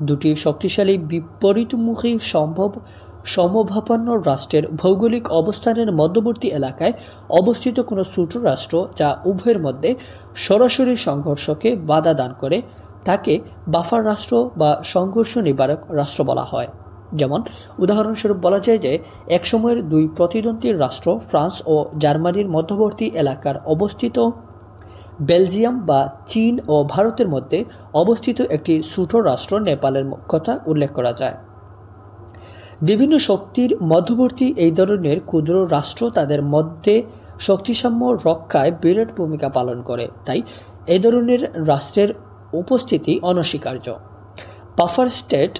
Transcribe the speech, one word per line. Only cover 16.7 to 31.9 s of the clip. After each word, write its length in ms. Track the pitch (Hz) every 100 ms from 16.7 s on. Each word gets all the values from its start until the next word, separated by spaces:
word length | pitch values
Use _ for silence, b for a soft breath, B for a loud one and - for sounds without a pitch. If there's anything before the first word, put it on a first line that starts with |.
| - - - -
যেমন 260 | 156 135 151 233 B B B
উদাহরণস্বরূপ 600 | 180 208 214 220 208 196
বলা 220 | 175 196
যায় 200 | 196 226
যে 140 | 143 151 B B B
একসময়ের 520 | 175 - 226 233 240 160
দুই 140 | 156 156
প্রতিদ্বন্দ্বী 640 | 156 175 220 220 226 240
রাষ্ট্র 360 | 190 131 - - 214
ফ্রান্স 360 | - 160 160 - -
ও 100 | 156 147 156
জার্মানির 500 | 147 147 170 180 202
মধ্যবর্তী 560 | 160 165 202 214 202 220
এলাকার 500 | - 143 131 139 139 -
অবস্থিত 520 | 160 208 - 240 240 233 240 - - - - B B B B
বেলজিয়াম 540 | 139 170 190 196 233 247 170
বা 160 | 139 139 - -
চীন 260 | 220 226 247 -
ও 80 | 151
ভারতের 440 | 143 175 214 226 214
মধ্যে 320 | 139 127 160 240 B B
অবস্থিত 440 | 151 180 226 - 233
একটি 320 | 247 151 156 160
ছোট 300 | 160 - 180 233
রাষ্ট্র 380 | 196 123 - 202
নেপালের 460 | 208 143 139 135 135
ম-, 140 | 139 -
কথা 260 | 160 160 254 -
উল্লেখ 260 | 156 139
করা 200 | 135 123
যায়। 240 | 120 131 - - - - - -